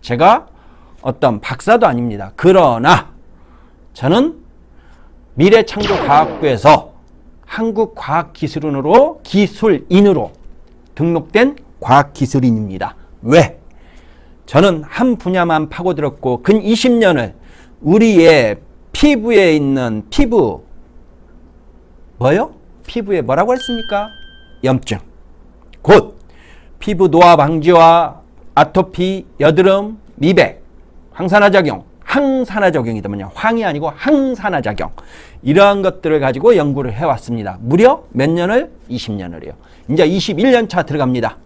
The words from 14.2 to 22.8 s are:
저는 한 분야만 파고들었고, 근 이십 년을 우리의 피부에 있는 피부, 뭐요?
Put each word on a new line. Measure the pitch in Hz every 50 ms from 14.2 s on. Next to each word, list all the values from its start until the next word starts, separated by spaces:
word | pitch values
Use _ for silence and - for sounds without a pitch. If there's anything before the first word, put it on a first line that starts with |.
| - _ - _ _
저는 | - - 156 185 202 175 156 151
한 | 147 - - 233 262 240
분야만 | - - 180 185 185 175 170 160 156 156 147
파고들었고, | - - 175 185 170 143 147 143 139 - - 131 123 117
근 | 120 - 202 220
이십 | 185 202 233 220 - 262
년을 | 240 233 220 190 170 139 117 95 - - - - - - - - - _
우리의 | - 143 175 220 226 226 208 175 165 165 160 147 120 110 101 - - - - - _ _
피부에 | - - - 294 294 233 208 233 233 202 196 175 156
있는 | 156 143 139 135 135 127 117 110 107 104 -
피부, | - - - 233 233 214 151 110 85 - - _ - - - _ _ - - - _ - - _ - - _ - _ - _ - - - _ _ _ - - - _ -
뭐요? | 127 131 151 196 262 - - - _ - - _